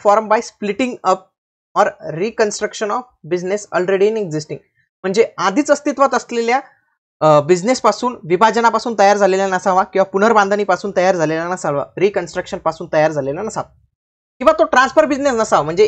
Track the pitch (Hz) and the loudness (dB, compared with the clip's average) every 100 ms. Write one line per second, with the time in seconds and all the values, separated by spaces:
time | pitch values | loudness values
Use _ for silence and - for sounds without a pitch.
0 | 208 208 214 220 - - 202 202 247 220 | 2 2 2 -2 -2 -8 -8 -4 -4 -2
1 | 185 190 _ _ _ _ _ 175 208 - | -2 -2 _ _ _ _ _ 0 0 -2
2 | 156 156 220 233 208 - 208 - 208 240 | -12 -6 -6 -2 -2 -2 -8 -6 -6 -6
3 | - _ 151 180 180 202 - 170 185 190 | -8 _ -6 -6 -4 -6 -4 -2 0 2
4 | 208 220 180 156 - 143 _ _ _ _ | 2 0 -4 -6 -8 -14 _ _ _ _
5 | 190 196 - - 185 214 294 285 294 262 | -4 0 0 0 -2 0 0 -2 -2 0
6 | 269 247 - 233 233 262 - _ _ _ | 0 0 -4 -4 -2 -2 -4 _ _ _
7 | _ - 156 147 143 180 214 254 220 208 | _ -2 4 4 4 0 2 0 0 0
8 | 247 233 156 180 220 220 233 220 240 208 | -4 -6 -4 2 2 4 0 0 -4 2
9 | 196 202 190 190 196 185 202 185 208 190 | 4 4 2 2 0 -2 0 0 0 -2
10 | 190 196 208 214 196 208 196 180 202 185 | 0 2 2 4 2 0 0 -2 -2 0
11 | 185 180 151 160 170 185 165 143 - - | 0 2 0 -2 -4 -6 -4 -4 -6 -2
12 | 202 196 170 180 - 180 160 160 175 156 | -2 -2 -6 -8 -8 -6 -6 -6 -4 0
13 | 156 147 135 160 214 160 - _ _ _ | 0 0 -4 -6 -8 -8 -12 _ _ _
14 | _ _ _ - 285 320 320 254 262 311 | _ _ _ 0 0 2 2 2 2 2
15 | 302 277 277 226 214 180 147 175 | 2 0 0 0 0 0 0 2